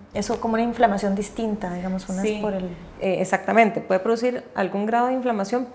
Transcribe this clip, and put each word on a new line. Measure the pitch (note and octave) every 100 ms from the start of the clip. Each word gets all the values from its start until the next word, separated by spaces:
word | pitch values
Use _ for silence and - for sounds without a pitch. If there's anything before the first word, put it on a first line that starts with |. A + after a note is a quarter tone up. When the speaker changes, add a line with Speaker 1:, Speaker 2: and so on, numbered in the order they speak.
| -
Speaker 1:
Eso | G3+ G3+ G#3+
como | A#3
una | A3
inflamación | A#3+ A#3 A#3 G3+ G3+
distinta, | G3 G#3 - A3 G#3 F#3
digamos, | F3 F#3 F#3+ -
una | F#3
es | G#3+
Speaker 2:
Sí, | G#3
Speaker 1:
por | G#3+
el | G3 F#3 E3+ - -
Speaker 2:
eh, | F#3+ F3+
exactamente, | F#3 F#3+ - G#3 G#3+ A3
puede | - F#3
producir | A3 A#3 B3 B3 -
algún | - F#3 G3 G#3+
grado | A#3 B3
de |
inflamación, | B3+ B3 G#3+ G3 B3 B3